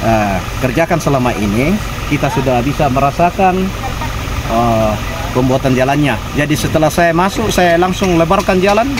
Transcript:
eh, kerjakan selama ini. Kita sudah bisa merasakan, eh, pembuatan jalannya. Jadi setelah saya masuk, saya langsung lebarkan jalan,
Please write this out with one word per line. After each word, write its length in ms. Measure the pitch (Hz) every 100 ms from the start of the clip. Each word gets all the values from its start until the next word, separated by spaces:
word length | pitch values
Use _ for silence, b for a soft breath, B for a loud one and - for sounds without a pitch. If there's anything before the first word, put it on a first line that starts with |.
| 113
eh, 300 | 110 101 92 - -
kerjakan 340 | 127 120 160 165
selama 380 | 151 139 123 107
ini. 400 | 104 104 147 208 - - -
Kita 240 | 143 143
sudah 320 | 143 131 123
bisa 240 | 127 - 147
merasakan, 800 | 131 139 151 170 185 190 185 190 - 196 - - - - - -
eh, 460 | 113 120 113 110 104 - - - 127
pembuatan 400 | 131 127 135 127
jalannya. 400 | 131 143 143 110 - 135
Jadi 160 | 147 151
setelah 320 | - 160 151
saya 240 | 180 170
masuk, 400 | 165 190 - 208
saya 240 | 190 175 170
langsung 400 | 185 185 190 165
lebarkan 480 | 165 196 - 185
jalan, 240 | 196 208 262 262